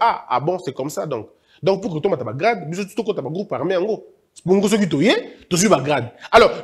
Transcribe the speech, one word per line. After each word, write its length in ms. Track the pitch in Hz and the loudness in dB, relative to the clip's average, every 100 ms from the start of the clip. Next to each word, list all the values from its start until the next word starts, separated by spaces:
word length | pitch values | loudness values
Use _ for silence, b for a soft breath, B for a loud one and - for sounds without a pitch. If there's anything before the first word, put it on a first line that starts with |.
Ah, 240 | 226 - - | 0 0 -2
ah 120 | 123 | -2
bon, 180 | 147 180 | 0 -4
c'est 140 | - | -6
comme 180 | 131 139 | -8 -8
ça 160 | 196 180 | -8 -6
donc. » 220 | 123 104 _ _ _ | -8 -8 _ _ _
Donc 200 | 165 190 | 0 0
pour 120 | 208 | -2
que 60 | 156 | -4
tu 120 | 190 | -2
aies 220 | 170 110 | -2 -4
grade, 340 | 120 208 220 151 | -2 0 0 -4
tu 80 | 170 | -8
as 380 | 196 - 220 180 | -6 -6 -6 -6
un 120 | 135 | -6
groupe 220 | 165 208 | -8 -6
armé 240 | 127 151 190 | -4 -2 0
en 60 | |
gros. 240 | 214 208 - _ _ - | -2 -4 -10 _ _ -10
Pour 160 | 170 196 | 2 4
que 240 | 202 214 | 4 2
tu 220 | 196 147 190 | 2 2 2
aies, 300 | 415 440 - - | 2 -2 -14 -4
tu 80 | 170 | 0
suis 120 | 208 | 4
grade. 420 | 160 139 143 117 B B | 4 2 -2 -4 B B
Alors, 200 | 226 220 - | 6 6 4